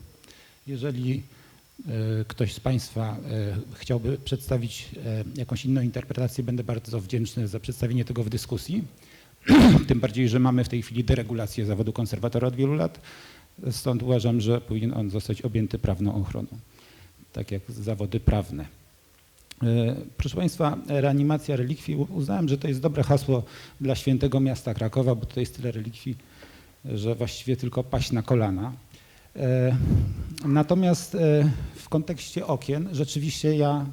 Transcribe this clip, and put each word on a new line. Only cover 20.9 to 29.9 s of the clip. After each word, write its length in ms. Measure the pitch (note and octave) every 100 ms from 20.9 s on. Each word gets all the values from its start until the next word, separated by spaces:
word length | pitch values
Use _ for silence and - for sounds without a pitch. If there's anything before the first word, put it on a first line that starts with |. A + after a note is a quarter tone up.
| C#3+ C#3 C#3 D3 D3+ D3+ C3
relikwii. 400 | B2 D3+ - D3
U-, 120 | D3
uznałem, 360 | F#3 C#3 G3 D#3
że 80 | C#3
to 100 | D#3
jest 140 | C3
dobre 220 | D#3 C#3+
hasło 400 | C3 C#3 - B2+ - - - -
dla 140 | C3+ B2+
świętego 440 | C#3 C3 C#3 C3+
miasta 340 | C3+ B2 A#2+
Krakowa, 420 | G#2+ A2+ C3+ B2+ A2+
bo 100 | -
tutaj 160 | B2
jest 140 | A#2+ -
tyle 160 | B2
relikwii, 460 | A2 A2 A2+ C3 A2+ - - - - - _ C3+
że 300 | A2 A2 A2+
właściwie 420 | A#2 - B2+ B2
tylko 260 | B2 B2
paść 280 | - B2+ -
na 100 | A#2
kolana. 520 | - B2 G#2 F#2 A#2 B2+ - - - - - -
E, 400 | C3 B2+ B2+ B2+ -